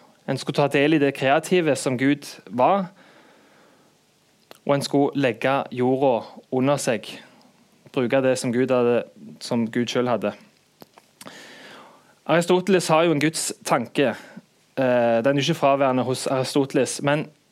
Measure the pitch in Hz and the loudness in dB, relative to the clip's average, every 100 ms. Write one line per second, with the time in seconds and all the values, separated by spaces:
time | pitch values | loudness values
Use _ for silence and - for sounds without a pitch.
0 | - _ - 131 - 143 143 139 143 160 | -20 _ -6 -6 -4 0 2 2 2 2
1 | 139 135 135 151 156 180 160 131 143 123 | 2 0 0 0 2 0 2 0 -2 0
2 | 135 143 - - - 120 139 196 180 - | 0 0 -4 -20 -8 0 2 2 -2 -10
3 | - - _ _ _ _ _ _ _ _ | -20 -20 _ _ _ _ _ _ _ _
4 | _ _ _ _ _ - - 143 - 143 | _ _ _ _ _ -8 -2 -2 0 2
5 | 143 139 131 110 135 135 - 123 123 131 | 2 2 -2 0 -2 -2 -2 -2 0 2
6 | 139 113 110 - - 131 131 143 139 107 | 2 0 -4 -18 -6 -2 0 0 0 -4
7 | - - - - _ _ _ _ - 143 | -6 -18 -20 -20 _ _ _ _ -8 -2
8 | 120 135 131 127 127 117 131 127 120 117 | 0 2 2 0 0 0 2 2 2 0
9 | - - 71 76 - 120 113 120 117 131 | -2 -12 -20 -14 -6 -2 -2 -2 -2 -2
10 | 123 110 104 - - _ _ - - _ | 0 -2 -4 -8 -16 _ _ -20 -20 _
11 | _ - - - - - - - - - | _ -20 -20 -20 -20 -20 -20 -20 -20 -20
12 | _ _ - 160 175 180 185 180 165 160 | _ _ -2 0 2 0 2 0 2 2
13 | 170 147 151 156 - - - 151 110 - | 2 2 0 -2 -8 -8 -2 -2 -2 0
14 | 131 104 - - - _ _ - 131 123 | 0 -2 -12 -20 -20 _ _ -4 0 2
15 | 117 117 123 143 135 160 143 139 135 127 | 2 2 2 0 0 0 2 2 2 0
16 | 120 131 - 135 131 143 139 143 120 - | -2 -4 -2 -2 -2 0 0 0 -2 -2
17 | 143 147 220 _ _ | -2 -2 -4 _ _